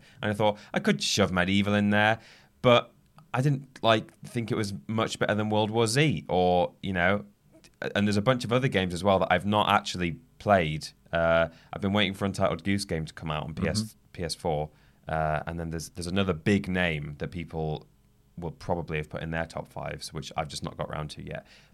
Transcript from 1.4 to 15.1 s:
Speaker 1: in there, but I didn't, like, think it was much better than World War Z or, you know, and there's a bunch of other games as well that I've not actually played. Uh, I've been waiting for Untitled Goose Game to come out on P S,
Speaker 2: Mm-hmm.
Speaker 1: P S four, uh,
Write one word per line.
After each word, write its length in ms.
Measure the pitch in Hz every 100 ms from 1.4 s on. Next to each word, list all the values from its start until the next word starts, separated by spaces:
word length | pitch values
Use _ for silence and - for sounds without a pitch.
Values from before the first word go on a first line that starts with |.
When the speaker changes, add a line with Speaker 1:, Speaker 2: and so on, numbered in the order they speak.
| 90 101 101
Speaker 1:
in 160 | 104 101
there, 280 | 104 107 113 - - _ _
but 300 | 127 120 - _ _ - -
I 80 | 120
didn't, 360 | 135 139 - -
like, 280 | 110 113 - _
think 260 | - 120 107
it 40 |
was 180 | - 104 98 -
much 320 | 110 110 -
better 160 | -
than 160 | 104 107
World 200 | 107 107
War 160 | 113 113
Z 380 | 123 156 - -
or, 440 | 90 90 90 87 -
you 100 | 95
know, 300 | 92 87 104 104 _ _ - - _ -
and 120 | - 101
there's 100 | 104
a 60 |
bunch 220 | 104 127
of 80 | 120
other 160 | 123 131
games 260 | 98 92
as 100 | 85
well 140 | 98 95
that 100 | 85
I've 160 | 90 101
not 220 | 107 101
actually 480 | 101 - 92 87 78 - _
played. 500 | 104 98 80 78 - - _
Uh, 360 | 87 82 82 80 - -
I've 80 | -
been 100 | 98
waiting 220 | 104 95
for 100 | 98
Untitled 400 | 101 98 95 85
Goose 220 | 98 101 -
Game 180 | 80
to 80 | 78
come 180 | - 80
out 140 | 76
on 100 | 76
P 140 | 78 85
S, 120 | 98
Speaker 2:
Mm-hmm. 160 | 110 - _
Speaker 1:
P 100 | -
S 100 | 82
four, 360 | - 87 76 76 - _ _
uh, 320 | -